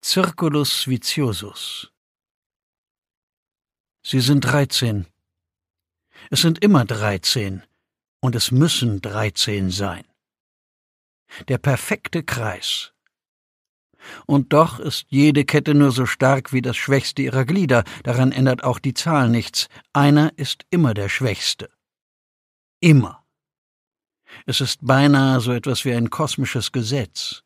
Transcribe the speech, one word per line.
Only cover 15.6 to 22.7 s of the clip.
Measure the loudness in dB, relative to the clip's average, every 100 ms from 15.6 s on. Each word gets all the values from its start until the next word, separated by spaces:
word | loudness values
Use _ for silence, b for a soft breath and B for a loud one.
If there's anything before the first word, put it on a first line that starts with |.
| 2 4
nur | 4
so | 2 -4
stark | 0 2 2 0
wie | -4
das | -2 -6
schwächste | 0 0 0 -6
ihrer | -4 -2 0
Glieder. | 0 2 2 2 B
Daran | -6 0 2
ändert | 2 0 0
auch | -2 -4
die | -4 -4
Zahl | -2 0 2
nichts. | 0 -2 -6 -8 B B
Einer | 2 4 6 4 -2
ist | -8 -8 -4
immer | 0 2 0
der | -4
Schwächste. | -4 -4 -4 -6 -6 -10 _ _ _ _ _ _ _ _ _ _